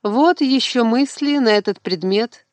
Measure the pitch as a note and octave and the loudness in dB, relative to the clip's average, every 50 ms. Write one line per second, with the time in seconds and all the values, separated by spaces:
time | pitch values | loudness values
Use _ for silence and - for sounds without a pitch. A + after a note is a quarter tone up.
0 | - G#3 G#3 B3+ D4+ F4 F4 - D4 C4 C4 C4 - - - B3 A#3 A3+ A3+ B3+ | -4 -2 0 2 2 2 2 2 0 0 0 0 0 -2 -2 0 0 2 2 0
1 | C#4 C4 - - D4 C#4+ C#4+ C#4+ B3+ A3 G#3 G#3 G3 G#3+ G3 - _ F#3+ F#3 D#3+ | 0 -2 -4 -4 -2 -2 0 2 2 2 2 2 0 -2 -8 -6 _ -8 -6 -4
2 | E3+ F#3 G3 G#3 A3+ A#3+ - _ _ _ | -2 0 0 0 -2 -4 -8 _ _ _